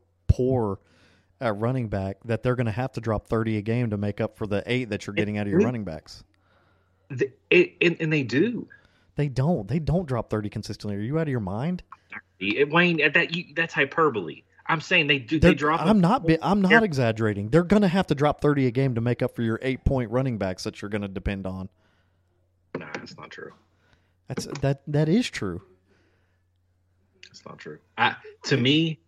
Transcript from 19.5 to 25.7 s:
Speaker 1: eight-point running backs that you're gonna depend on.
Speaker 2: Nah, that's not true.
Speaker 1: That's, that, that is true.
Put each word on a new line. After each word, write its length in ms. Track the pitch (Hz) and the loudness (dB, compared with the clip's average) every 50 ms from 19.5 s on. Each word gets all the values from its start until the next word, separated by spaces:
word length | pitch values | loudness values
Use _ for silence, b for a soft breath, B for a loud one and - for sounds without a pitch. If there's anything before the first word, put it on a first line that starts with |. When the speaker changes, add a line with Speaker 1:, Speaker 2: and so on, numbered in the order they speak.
| 113 - | 0 0
Speaker 1:
eight-point 500 | - 131 131 120 - - 139 131 120 101 | -2 -4 -4 0 0 0 0 0 -2 0
running 260 | 117 127 135 131 117 | -2 -2 0 0 -2
backs 260 | 98 101 92 90 - - | -2 -2 -4 -4 -6 -8
that 180 | 107 - - | -10 -8 -8
you're 80 | 104 101 | -10 -6
gonna 200 | 107 104 101 98 | -6 -4 -6 -6
depend 360 | 95 95 - 107 101 98 95 | -8 -6 -6 -6 -6 -4 -6
on. 220 | 92 95 95 95 - _ _ _ _ _ _ _ _ _ _ _ _ _ _ _ _ _ _ _ _ - | -8 -8 -8 -10 -12 _ _ _ _ _ _ _ _ _ _ _ _ _ _ _ _ _ _ _ _ -12
Speaker 2:
Nah, 100 | - - - - | -12 -12 -10 -12
that's 240 | - - - - | -12 -14 -14 -18
not 120 | - 78 - | -18 -18 -18
true. 220 | - - - - - _ _ _ _ _ _ _ _ _ _ _ _ _ _ | -16 -16 -16 -16 -18 _ _ _ _ _ _ _ _ _ _ _ _ _ _
Speaker 1:
That's, 180 | - 127 - - - - 139 | -10 -10 -10 -8 -10 -6 -2
that, 200 | 139 139 143 - - | -2 -2 -2 -2 -4
that 200 | 156 143 147 156 | -2 0 0 2
is 220 | 156 175 240 240 - | 4 4 2 2 0
true. 320 | - - 107 92 82 87 - _ | -6 -6 -6 -6 -6 -8 -12 _